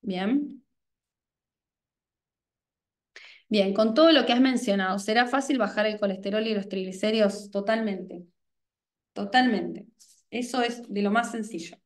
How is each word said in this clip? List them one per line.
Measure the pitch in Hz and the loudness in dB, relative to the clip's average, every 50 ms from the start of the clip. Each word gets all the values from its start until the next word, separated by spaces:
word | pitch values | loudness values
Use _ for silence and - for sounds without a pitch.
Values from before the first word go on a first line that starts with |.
Bien. | - 202 185 180 190 214 254 294 294 - - - _ _ _ _ _ _ _ _ _ _ _ _ _ _ _ _ _ _ _ _ _ _ _ _ _ _ _ _ _ _ _ _ _ _ _ _ _ _ _ _ _ _ _ _ _ _ _ _ _ _ _ - - - - - _ | -6 -6 -4 -2 -2 0 0 -2 -2 -4 -10 -16 _ _ _ _ _ _ _ _ _ _ _ _ _ _ _ _ _ _ _ _ _ _ _ _ _ _ _ _ _ _ _ _ _ _ _ _ _ _ _ _ _ _ _ _ _ _ _ _ _ _ _ -20 -20 -20 -20 -20 _
Bien, | _ 214 208 190 196 196 | _ 2 2 2 2 2
con | 214 220 226 220 | 2 2 2 6
todo | 285 311 330 | 6 8 8
lo | 320 277 240 | 8 6 4
que | 233 240 | 4 4
has | 247 | 4
mencionado, | 262 262 254 233 - - 196 196 190 190 190 | 4 4 2 0 0 0 0 0 0 -2 -2
¿será | 202 196 - 214 233 247 | -4 -2 0 2 2 2
fácil | 247 262 277 277 - 285 254 | 2 0 -2 0 0 0 0
bajar | 214 196 - 214 208 | 0 -2 0 0 0
el | 220 214 208 | 0 0 -2
colesterol | 208 196 185 190 - 196 202 220 220 | -2 -2 -2 -4 -6 -4 -2 -2 -2
y | 226 220 | -2 -2
los | 202 196 | -4 -4
triglicéridos? | 208 - 190 185 185 185 - - 214 220 226 214 196 202 - - - | -4 -6 -6 -6 -6 -6 -4 -2 0 2 2 2 2 2 -4 -12 -6
Totalmente. | - 202 196 208 220 226 226 214 190 185 180 180 180 175 180 _ _ _ _ _ _ _ _ _ _ _ _ _ _ _ _ _ _ | -6 -4 -2 0 -2 0 0 -4 -4 -6 -8 -12 -14 -16 -16 _ _ _ _ _ _ _ _ _ _ _ _ _ _ _ _ _ _
Totalmente. | 202 202 202 - 254 254 247 214 185 170 175 170 - - - _ _ - _ _ _ _ _ | -8 -8 2 4 4 4 4 2 0 -2 -4 -8 -12 -14 -20 _ _ -20 _ _ _ _ _
Eso | - 240 247 240 - 254 240 | -8 -6 -6 -4 -2 -2 -2
es | 240 240 240 - - | -2 -4 -8 -10 -8
de | 196 202 202 | -4 -2 0
lo | 202 | 2
más | 208 233 233 202 | 2 2 0 0
sencillo. | - 233 214 214 - 170 - - - _ _ | -6 -8 -8 -8 -10 -12 -12 -12 -16 _ _